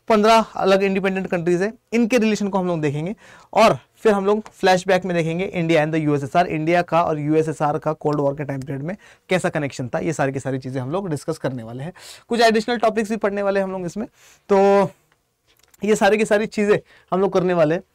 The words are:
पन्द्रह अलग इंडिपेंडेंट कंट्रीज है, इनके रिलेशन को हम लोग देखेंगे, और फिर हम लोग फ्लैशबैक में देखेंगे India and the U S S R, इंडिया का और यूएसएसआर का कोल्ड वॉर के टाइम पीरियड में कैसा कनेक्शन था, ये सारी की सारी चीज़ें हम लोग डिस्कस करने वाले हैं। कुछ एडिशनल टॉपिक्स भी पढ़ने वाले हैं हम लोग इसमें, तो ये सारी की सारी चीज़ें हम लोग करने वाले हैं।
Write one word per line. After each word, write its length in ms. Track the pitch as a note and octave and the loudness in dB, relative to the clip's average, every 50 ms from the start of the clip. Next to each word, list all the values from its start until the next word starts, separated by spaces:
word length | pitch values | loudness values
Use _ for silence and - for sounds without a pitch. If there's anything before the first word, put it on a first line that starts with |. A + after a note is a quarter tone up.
| _ - | _ 0
पन्द्रह 320 | A3+ G#3+ G#3 G#3+ A3+ A3+ | 2 4 6 6 6 4
अलग 420 | G#3+ - - - E3+ F#3+ G3 G3 G3 | 4 2 -2 -2 2 2 2 2 2
इंडिपेंडेंट 440 | G3 F#3+ F#3+ F#3 F#3+ F#3+ F#3+ F#3+ | 0 0 0 -2 -2 -2 -4 -4
कंट्रीज 360 | F3+ - F3+ E3 E3+ F3 E3+ F#3 | -4 -4 -4 -2 0 0 0 0
है, 100 | G#3+ A3+ - _ _ - | -4 -6 -8 _ _ 0
इनके 260 | A#3 A#3+ G#3+ B3+ B3 | 0 2 2 2 2
रिलेशन 300 | G#3+ A3 G#3+ G3+ G#3 G3+ | 2 2 0 0 -2 -2
को 100 | F#3+ G3 | -2 -2
हम 80 | F#3 | -2
लोग 140 | F3+ F3 E3 | -2 -2 -2
देखेंगे, 360 | D3+ D3+ C#3 D3 D#3 F3 A3 - _ - - - - _ - | -2 -2 -2 -4 -6 -8 -8 -10 _ -20 -20 -20 -14 _ 2
और 260 | - A3 A3 C#3 C3 - _ _ | 4 4 4 4 2 -4 _ _
फिर 160 | _ - A3+ G#3 | _ 0 2 2
हम 140 | G3+ F#3+ | 2 2
लोग 160 | G3 G#3 G#3+ G#3 | 0 0 -2 -2
फ्लैशबैक 600 | - - - - F#3+ F#3 F#3 F3+ F#3+ F#3+ F#3 F3+ | -8 -8 -2 2 2 2 2 2 2 0 0 0
में 120 | F#3+ F3 | -2 -2
देखेंगे 360 | F3 D#3+ D#3+ D#3+ E3+ F#3 - - | -2 -2 -2 -2 -4 -6 -4 -4
India 300 | F#3 E3+ D#3+ E3 D#3 D3+ | -2 0 2 2 2 2
and 80 | D#3 D#3 | 2 0
the 200 | D#3+ D#3 D3 D3 | 0 0 0 0
U 100 | C#3+ C#3 | 0 -2
S 60 | C3 | -2
S 120 | - F3 F3+ | 0 0 0
R, 40 | |
इंडिया 360 | - D#3+ D#3 D#3 D#3 E3+ F3 F3 | 0 -2 -4 -2 0 0 0 0
का 200 | - - E3 E3+ | 0 0 0 0
और 160 | E3 D#3+ D3+ | 0 -2 -2
यूएसएसआर 600 | D3 D3 D#3 D#3+ D#3 D#3 D3+ - D#3 D3 D3 D#3 | -2 0 0 0 0 0 -2 -2 -2 -2 -2 -2
का 140 | - D#3 D#3 | -4 -4 -6
कोल्ड 280 | - - D3+ D3 D3 | -4 -2 -2 -2 0
वॉर 140 | C#3+ C#3 C#3 | 0 -2 -2
के 100 | C#3 D3+ | -4 -6
टाइम 160 | C3+ C#3 C#3 | -8 -8 -8
पीरियड 220 | C3 C3+ C#3+ C3+ C#3 | -8 -8 -10 -10 -8
में 140 | D#3+ F#3+ - _ - - _ _ - | -10 -10 -12 _ -20 -20 _ _ -2
कैसा 200 | F#3 F3+ - F3+ | -2 -2 -2 -2
कनेक्शन 400 | - D#3+ D3 C3+ - - C#3 A#2+ | -4 -4 -4 -6 -6 -8 -8 -6
था, 100 | - D#3+ | -6 -6
ये 140 | E3 F3 D#3 | -4 -4 -2
सारी 200 | - D3 C3+ C3+ | -2 -2 -2 -2
की 80 | C#3 | -4
सारी 180 | - C#3 C3 C3+ | -6 -6 -6 -6
चीज़ें 240 | C3+ C3 B2+ C3+ B2+ | -6 -8 -8 -8 -6
हम 80 | B2+ | -6
लोग 180 | D3+ F#3 G3+ F#3 | -6 -6 -4 -6
डिस्कस 300 | D#3 C#3 - - D#3+ - | -6 -6 -6 -8 -8 -6
करने 240 | - D3 C3 B2+ A2 | -6 -8 -6 -8 -10
वाले 220 | A2 A#2 B2+ C3+ | -12 -12 -12 -12
हैं। 80 | E3 F#3 - - - - - _ - | -12 -14 -16 -20 -20 -20 -18 _ -4
कुछ 120 | A#3 A3 | 0 2
एडिशनल 360 | A#3 A3+ A3 A3+ A3 - A#3+ | 4 4 4 2 0 0 -2
टॉपिक्स 340 | A#3 G#3 A3+ G3+ G#3+ A#3 G3+ | 0 0 0 0 0 -2 -2
भी 60 | A3+ | -2
पढ़ने 260 | A3 - G#3 G3 G3+ G3+ | -4 -2 -2 -2 -2 -2
वाले 180 | G3 G3 G3 | -2 0 0
हैं 40 | G3 | -2
हम 80 | F#3+ F#3+ | -2 -4
लोग 140 | F#3+ F3+ | -6 -8
इसमें, 200 | F3 - G3+ A3 - _ _ _ _ _ _ _ - | -8 -8 -8 -10 -10 _ _ _ _ _ _ _ 0
तो 420 | G3+ G3 G3 G3+ G3 G3+ G3 E3+ - _ _ _ _ _ _ _ _ _ _ _ _ _ _ _ _ _ - | 2 4 6 6 6 4 2 0 -2 _ _ _ _ _ _ _ _ _ _ _ _ _ _ _ _ _ -2
ये 120 | G3+ A3 | 0 2
सारी 220 | G#3 G#3+ G3 G#3 G#3+ | 4 4 4 4 4
की 60 | A3 | 2
सारी 220 | G#3 A3 G#3 A3 | 2 2 0 0
चीज़ें 320 | G#3 - - G#3 G3+ G#3 E3+ - _ _ _ _ - - | -2 -2 0 2 2 2 2 0 _ _ _ _ -4 0
हम 80 | F#3 | 0
लोग 120 | G3 G3 F#3+ | 0 2 2
करने 220 | F#3+ E3+ F#3 F3+ | 2 2 2 2
वाले 200 | F3 D#3+ D3 D#3+ | 4 4 2 2
हैं। 80 | F3+ - _ _ | 0 -4 _ _